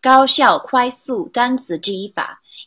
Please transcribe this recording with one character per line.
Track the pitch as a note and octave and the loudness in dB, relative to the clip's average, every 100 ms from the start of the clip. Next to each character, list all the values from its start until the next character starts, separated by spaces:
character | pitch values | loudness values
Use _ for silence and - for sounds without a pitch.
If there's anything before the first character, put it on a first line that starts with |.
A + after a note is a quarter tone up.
高 | C4 C4 C4+ | 6 6 6
效 | - C4 E3+ | 4 2 2
快 | - B3+ B3 | 0 -2 -2
速 | B3+ - A#3+ E3 | -4 -8 -8 -6
单 | - B3 B3+ | -4 -2 -2
词 | - D#3+ | -4 -6
记 | E3 F#3+ | -6 -6
忆 | G3+ | -8
法， | - - - _ - | -8 -10 -12 _ -20